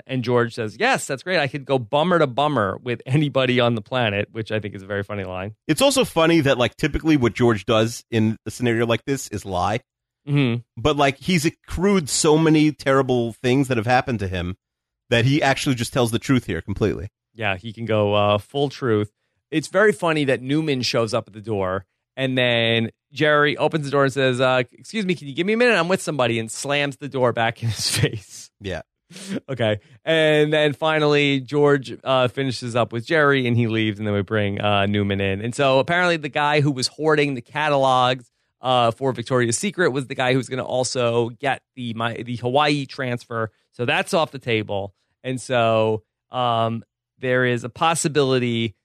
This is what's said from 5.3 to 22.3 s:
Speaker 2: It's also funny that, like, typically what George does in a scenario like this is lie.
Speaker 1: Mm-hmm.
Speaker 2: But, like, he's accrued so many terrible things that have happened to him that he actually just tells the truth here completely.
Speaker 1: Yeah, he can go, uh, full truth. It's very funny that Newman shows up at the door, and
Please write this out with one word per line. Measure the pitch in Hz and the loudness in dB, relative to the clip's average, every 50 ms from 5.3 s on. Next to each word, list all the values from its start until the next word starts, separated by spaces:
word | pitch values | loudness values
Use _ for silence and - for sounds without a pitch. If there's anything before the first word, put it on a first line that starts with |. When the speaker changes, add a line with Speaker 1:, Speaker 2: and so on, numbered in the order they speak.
| 92 92 95 107 - _ _ | -8 -8 -10 -10 -12 _ _
Speaker 2:
It's | - 156 - 269 | -4 0 2 2
also | 285 269 269 220 | 2 4 2 0
funny | - - 165 160 165 165 165 | 0 2 2 4 4 4 4
that, | 127 139 123 | 4 2 2
like, | 120 120 110 - | 2 0 0 0
typically | - 151 151 143 - 147 160 151 | -2 -4 -2 -2 -2 2 2 4
what | 139 120 117 - | 4 4 2 2
George | - 123 120 113 95 - | 2 2 2 2 2 0
does | - 113 110 113 113 120 - - _ | 0 2 2 2 0 -2 -8 -10 _
in | 117 110 110 110 110 - _ | 0 0 2 0 -2 -4 _
a | 107 | -14
scenario | - - 123 120 113 117 120 | -8 -2 -2 0 0 2 2
like | 117 117 113 - | 0 0 -2 -2
this | 139 139 127 - | -4 -4 -4 -6
is | - 107 95 - | -10 -10 -10 -8
lie. | 98 92 90 90 98 110 123 - _ _ _ _ _ _ _ _ | -6 -4 -2 -2 -2 -2 -4 -6 _ _ _ _ _ _ _ _
Speaker 1:
Mm-hmm. | 147 143 143 135 120 117 120 - _ _ 113 | -2 0 2 2 0 -2 -4 -8 _ _ -2
Speaker 2:
But, | 110 151 147 | 0 0 2
like, | 143 139 139 131 | 4 2 2 0
he's | - - 180 185 156 143 | -2 -2 0 0 2 2
accrued | 165 - _ _ - - 165 185 202 202 190 147 - | 0 -4 _ _ -10 -4 0 2 2 2 2 0 -2
so | - - - 156 151 | -2 2 4 4 4
many | 156 160 156 156 151 151 151 | 6 6 4 4 4 4 2
terrible | 147 - - 139 135 135 131 127 127 120 117 117 107 | 0 0 0 2 2 2 2 2 0 0 0 -2 -6
things | - - 123 127 143 139 | -4 0 2 2 2 2
that | 123 131 | 0 -2
have | 113 101 | -2 0
happened | 123 127 127 - 139 117 101 | 2 2 2 2 -2 -4 -4
to | 101 | -4
him | 90 92 90 87 87 95 - _ _ _ _ _ _ _ _ _ - | -4 -4 -4 -6 -6 -8 -12 _ _ _ _ _ _ _ _ _ 0
that | 120 117 117 | 2 2 4
he | 135 143 156 | 2 2 2
actually | 139 135 131 - - 147 131 | 2 2 0 0 0 -2 -2
just | 113 120 - - | -2 -4 -2 0
tells | 139 123 113 | 0 0 0
the | 117 110 | -2 -2
truth | - - 131 120 - | 0 0 0 0 0
here | - 87 82 | -2 -6 -6
completely. | - 107 98 - 110 92 57 58 90 - - _ _ _ _ | -6 -8 -4 -2 0 0 -2 -4 -8 -12 -16 _ _ _ _
Speaker 1:
Yeah, | 110 110 101 95 | -6 -4 -4 -4
he | 92 - 117 101 | -4 -8 -14 -12
can | 113 117 | -8 -4
go, | 110 110 107 104 101 104 | 0 2 2 2 2 2
uh, | 104 104 104 104 | 4 4 4 2
full | 104 - _ - 143 147 135 | 2 -2 _ -2 -2 -2 -2
truth. | - - 139 117 110 104 104 - _ _ _ _ _ _ _ _ | -2 -4 -2 0 0 0 0 -4 _ _ _ _ _ _ _ _
It's | 151 160 - | -4 -4 -4
very | - - 190 214 214 | 0 2 4 4 4
funny | 208 - 180 165 156 151 143 | 2 2 -2 0 0 0 2
that | 135 127 113 | 0 0 -2
Newman | 127 131 147 156 160 151 135 127 | -2 -2 -2 0 0 0 -2 -2
shows | 113 - - 120 117 107 120 | -2 -2 0 0 0 0 -2
up | 113 - | -4 -4
at | - - | -6 -14
the | 113 | -14
door, | 101 113 107 98 95 92 92 98 - _ _ _ _ _ _ | -8 -4 -4 -2 -2 -2 -4 -4 -6 _ _ _ _ _ _
and | 131 135 131 | -6 -4 -2